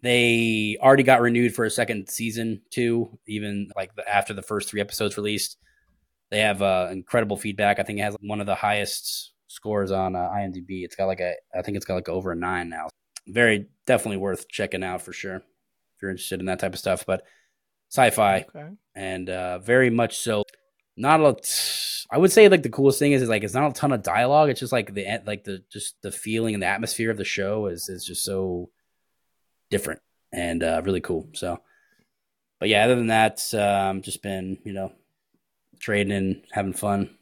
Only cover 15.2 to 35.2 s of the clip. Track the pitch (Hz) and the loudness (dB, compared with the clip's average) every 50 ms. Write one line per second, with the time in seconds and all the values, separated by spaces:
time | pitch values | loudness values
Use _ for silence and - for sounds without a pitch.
15.2 | - 101 92 92 - _ _ _ _ _ _ _ _ _ _ _ - 98 95 87 | -12 -10 -12 -12 -14 _ _ _ _ _ _ _ _ _ _ _ -8 -8 -6 -6
16.2 | - - 95 92 92 95 92 90 - 95 95 90 - 98 92 87 - - 95 92 | -8 -8 -6 -6 -4 -4 -4 -2 -2 -4 -4 -4 -2 -2 -2 -2 0 -2 -4 -4
17.2 | - _ _ _ _ _ _ _ _ _ _ _ _ _ - - 131 117 - - | -4 _ _ _ _ _ _ _ _ _ _ _ _ _ 2 4 4 4 4 4
18.2 | 110 101 98 95 85 - _ 156 147 156 196 208 _ _ _ - 98 95 92 92 | 4 4 4 2 0 -4 _ -18 -18 -18 -18 -20 _ _ _ -12 -10 -8 -8 -8
19.2 | 92 92 92 92 92 90 90 92 92 104 120 127 131 123 113 117 117 110 - - | -8 -8 -8 -6 -6 -6 -8 -8 0 4 4 6 6 6 4 2 0 0 -2 -6
20.2 | - 117 110 104 104 - _ _ _ _ _ _ _ _ _ - 117 135 156 160 | -4 -2 -2 -2 -2 -4 _ _ _ _ _ _ _ _ _ -4 2 4 4 6
21.2 | 156 147 123 - - - - - - - - - - - - - - _ - 131 | 6 4 4 2 -4 -6 -4 -2 -2 -2 -4 -4 -6 -6 -6 -8 -10 _ 0 4
22.2 | 175 185 180 - 214 202 185 180 139 123 - - 139 139 135 - 147 143 143 135 | 4 6 10 10 10 10 10 6 2 0 -2 4 4 4 6 6 4 4 4 4
23.2 | 127 117 113 107 107 104 90 131 143 151 127 - - 143 139 110 95 87 85 107 | 4 2 0 0 0 0 0 0 0 0 0 0 0 0 0 0 0 0 2 2
24.2 | 120 127 143 151 156 147 127 - 135 120 - 123 107 104 101 101 98 95 107 113 | 4 6 6 6 6 6 4 -2 -4 -2 0 -2 -2 -2 -6 -8 -6 -4 -6 -6
25.2 | 98 104 104 98 _ - 98 92 - _ - 107 - - - _ _ 101 - - | -4 -6 -8 -8 _ -10 -12 -12 -12 _ -14 -12 -12 -12 -12 _ _ -10 -10 -10
26.2 | - 110 110 113 113 113 107 101 95 87 101 98 113 110 - - 113 113 110 104 | -6 -4 -2 0 0 0 -2 0 0 0 -2 -2 -2 -6 -4 -4 -2 -2 -2 -2
27.2 | 98 - - - 98 95 104 110 107 101 87 85 - - 95 90 - - 90 - | -4 -6 -4 -4 -2 -2 -2 -2 -2 -4 -6 -6 -10 -10 -12 -12 -12 -12 -8 -8
28.2 | - - 98 95 95 95 90 87 90 - _ _ _ _ _ _ _ _ _ _ | -6 -6 -4 -4 -4 -4 -4 -6 -8 -12 _ _ _ _ _ _ _ _ _ _
29.2 | _ _ _ _ _ _ _ _ _ _ - 98 - - 82 - _ _ _ _ | _ _ _ _ _ _ _ _ _ _ -4 -4 -4 -4 -10 -10 _ _ _ _
30.2 | _ _ - 92 87 87 85 85 87 82 80 82 80 98 95 90 82 - 92 82 | _ _ -8 -6 -4 -2 -2 0 0 0 0 0 0 0 -2 -2 -2 -4 -6 -6
31.2 | 78 - - - - 90 85 85 _ _ _ _ _ _ _ _ _ _ _ _ | -6 -8 -12 -8 -6 -6 -6 -8 _ _ _ _ _ _ _ _ _ _ _ _
32.2 | _ _ _ _ _ _ _ _ - 104 107 101 107 120 127 123 120 113 113 110 | _ _ _ _ _ _ _ _ 0 4 4 6 6 6 4 4 4 4 4 6
33.2 | 110 110 - - - - - 110 101 101 101 98 98 95 95 98 92 - - - | 4 4 2 -2 -8 -4 -2 0 2 2 2 2 2 0 -2 -4 -6 -10 -14 -10
34.2 | - 101 98 95 92 92 95 - _ 107 98 98 95 92 - _ _ _ _ _ | -8 -6 -6 -6 -6 -8 -10 -10 _ -12 -10 -8 -10 -10 -12 _ _ _ _ _